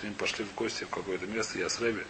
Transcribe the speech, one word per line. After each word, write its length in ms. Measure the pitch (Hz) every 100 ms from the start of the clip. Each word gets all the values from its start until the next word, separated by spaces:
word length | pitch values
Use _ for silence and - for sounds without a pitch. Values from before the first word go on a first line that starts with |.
| 104
они 80 |
пошли 320 | 98 95 - 104
в 80 |
гости 300 | - 110 -
в 40 | 92
какое-то 380 | 90 92 90 92
место, 320 | 110 107 95
я 100 | 85
с 100 | -
Раби. 260 | 117 104